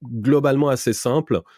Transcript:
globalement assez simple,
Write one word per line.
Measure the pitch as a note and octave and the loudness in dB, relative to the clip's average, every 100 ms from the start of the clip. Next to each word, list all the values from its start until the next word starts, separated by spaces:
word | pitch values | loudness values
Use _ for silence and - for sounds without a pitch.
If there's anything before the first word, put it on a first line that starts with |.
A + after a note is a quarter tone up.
globalement | B2+ A#2+ A2+ C#3+ C#3+ C3+ D3 | -12 -4 2 2 2 2 2
assez | B2+ - | 0 -2
simple, | A2 B2 C#3+ D#3 F#2+ - | -2 0 -2 0 -4 -4